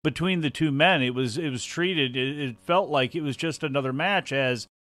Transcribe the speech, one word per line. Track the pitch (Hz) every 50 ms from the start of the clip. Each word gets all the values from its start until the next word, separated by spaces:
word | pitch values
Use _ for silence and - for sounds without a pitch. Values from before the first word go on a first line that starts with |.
| -
between | 151 127 - 165 190 185 175
the | 156 139
two | - - 160 156
men. | 135 139 160 185 185 147 127
It | 123 120
was, | 127 131 120 107
it | 156 165 147
was | 127 120 -
treated, | - - 165 175 185 185 156 139 127 123
it, | 127 127 135 147 147
it | 147 127 113
felt | - - - 170 190 196 135
like | 151 139 127 123 -
it | 170
was | 151 143 131
just | - 165 165 143 -
another | 160 147 135 139 131 131
match, | 127 139 165 190 202 185 - -
as | 139 139 135 127 123 113 - - _ _ _ _